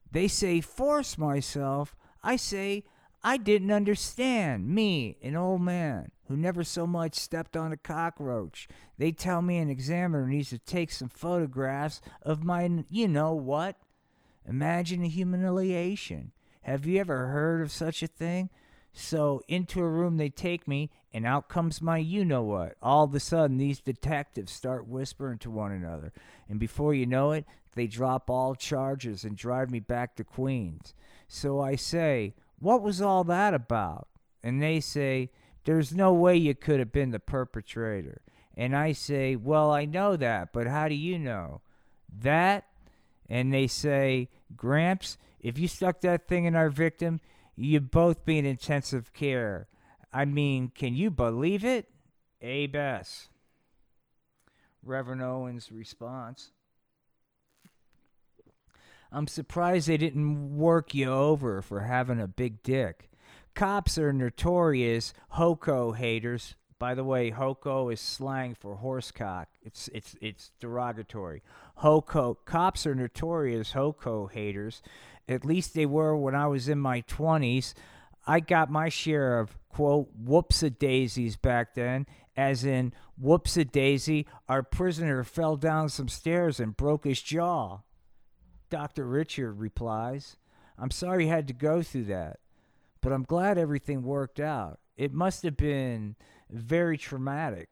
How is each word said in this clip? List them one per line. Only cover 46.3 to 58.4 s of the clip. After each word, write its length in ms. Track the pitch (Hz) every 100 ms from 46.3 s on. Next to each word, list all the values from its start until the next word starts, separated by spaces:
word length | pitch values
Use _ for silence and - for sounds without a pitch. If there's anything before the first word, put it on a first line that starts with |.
| 180 170
in 100 | 165
our 140 | 160
victim, 500 | 139 160 - 170 165 - _ _ -
you'd 340 | 135 151 131
both 360 | 165 170 160 -
be 120 | 156
in 80 | 139
intensive 680 | 131 - 143 - 131 113
care." 540 | - 147 131 110 92 95 _ _ _ -
I 140 | 127 143
mean, 440 | 143 143 131 127
can 240 | - 131
you 160 | 123 208
believe 560 | 156 120 117 156 202 226
it? 260 | 254 - _ _ _ _ _
Abe 340 | 120 139 143 147
S. 540 | 143 113 - - - _ _ _ _ _ _ _ _ _ _ _ _ _ _ _
Reverend 400 | 120 131 127 131
Owen's 480 | 127 127 127 120 -
response. 800 | 110 110 - 120 131 117 135 - _ _ _ _ _ _ _ _ _ _ _ _ _ _ _ _ _ _ _